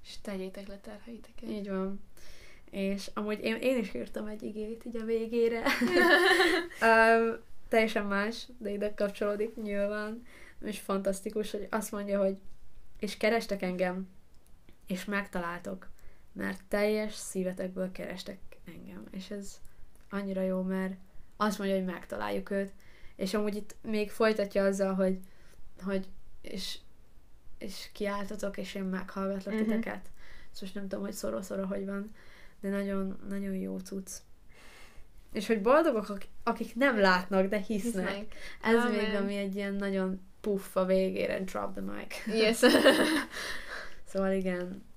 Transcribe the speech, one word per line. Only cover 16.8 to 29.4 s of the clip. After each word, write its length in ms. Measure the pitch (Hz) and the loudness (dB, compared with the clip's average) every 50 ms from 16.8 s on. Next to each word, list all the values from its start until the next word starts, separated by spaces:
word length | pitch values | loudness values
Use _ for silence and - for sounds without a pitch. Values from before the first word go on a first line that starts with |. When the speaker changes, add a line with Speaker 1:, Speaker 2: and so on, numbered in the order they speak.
| 208 208 214 214 214 214 214 | 4 4 2 0 0 -4 -6
Speaker 2:
szívetekből 760 | - - - - 190 185 185 180 185 190 185 185 185 185 185 | -8 -10 -6 -4 -2 -2 -2 -2 -4 -6 -6 -4 -4 -4 -4
kerestek 460 | 185 - - - 185 185 - - 190 - - - - - - | -4 -8 -10 -8 -8 -10 -10 -10 -10 -10 -12 -12 -12 -12 -14
engem. 380 | 175 165 175 - 190 185 196 220 - | -14 -14 -14 -14 -12 -12 -14 -14 -10
És 180 | - 196 190 - | -10 -10 -8 -8
ez 280 | 208 202 202 196 - - - - - - - - - - - - | -10 -8 -8 -10 -12 -10 -12 -12 -10 -10 -12 -12 -12 -16 -14 -6
annyira 320 | - 196 202 196 190 185 | -6 -4 -2 -2 -2 0
jó, 200 | 185 185 185 185 | 0 2 2 0
mert 320 | 185 185 190 190 190 190 190 185 - - - - - - - | 0 0 0 0 0 -2 -4 -8 -12 -12 -10 -10 -10 -10 -2
azt 200 | - 208 214 190 | 2 2 2 2
mondja, 180 | 202 202 196 196 | 2 0 2 2
hogy 100 | 190 185 | 2 2
megtaláljuk 640 | 185 170 175 - - - 202 214 104 202 202 190 - | 0 -4 -6 -8 -8 -6 -4 -2 -2 -2 -2 -2 -2
őt, 220 | 202 196 196 196 - - - - - - - - - | -2 -2 -2 -2 -6 -14 -16 -18 -16 -14 -12 -14 -6
és 180 | - 190 190 - | -4 -4 0 0
amúgy 220 | 214 208 208 196 | 0 0 0 -2
itt 200 | 208 208 - - - | -2 -6 -8 -10 -10
még 300 | - 226 220 214 208 202 | -6 -2 0 0 0 -2
folytatja 520 | - - 226 220 220 220 202 196 - 202 196 | 2 4 4 4 6 4 0 2 2 4 4
azzal, 280 | 196 196 196 196 190 190 | 4 4 4 2 2 2
hogy, 260 | 190 190 185 190 185 185 - - - - - - - - - - - 185 | 4 4 2 2 0 -4 -12 -14 -16 -16 -16 -12 -10 -10 -10 -8 -6 -4
hogy 240 | 190 196 196 190 - - - - - - - | -2 0 0 -2 -2 -8 -8 -8 -8 -8 -8
és, 360 | - - - 190 190 - - - - - - - - - - - - - - - - - - | -8 -6 -6 -6 -4 -6 -6 -8 -10 -14 -16 -16 -18 -18 -18 -18 -18 -18 -18 -14 -10 -10 -8
és 320 | - - 202 185 - - - - | -6 -6 -8 -8 -8 -10 -12 -6
kiáltotok, 640 | - 208 202 202 202 202 196 214 202 202 202 196 | -4 -4 -2 -2 -2 -4 -4 -4 -4 -4 -4 -4
és 180 | - 196 190 - | -4 -8 -6 -6
én 80 | 202 190 | -4 -2
meghallgatlak 680 | 190 185 190 190 - - 196 196 196 196 196 | -2 -2 -2 -4 -4 -4 -4 -2 -2 -2 -4